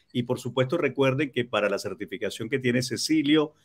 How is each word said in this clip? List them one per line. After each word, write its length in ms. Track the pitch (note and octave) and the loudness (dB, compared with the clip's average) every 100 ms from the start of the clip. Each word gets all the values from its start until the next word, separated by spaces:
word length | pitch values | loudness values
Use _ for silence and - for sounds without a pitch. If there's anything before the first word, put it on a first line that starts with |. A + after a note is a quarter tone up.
| _ | _
Y, 100 | C#3 | -4
por 180 | A#2+ B2+ | -2 -2
supuesto, 380 | B2 C3 C3 E3+ | -2 0 0 2
recuerden 520 | C#3+ B2+ C3+ C3 D3 | 0 2 2 2 -2
que 140 | B2+ | -2
para 240 | A#2+ G#2 G2+ | 0 2 2
la 100 | G2 | 0
certificación 720 | G2+ F#2 G2+ F#2 G2+ - A2 | -4 -8 -8 -6 -6 -6 -4
que 100 | C3+ | -2
tiene 240 | B2+ B2 | 0 0
Cecilio 720 | B2+ A#2 - D#3 C#3+ D#3 D3+ _ | -2 -4 0 2 4 2 2 _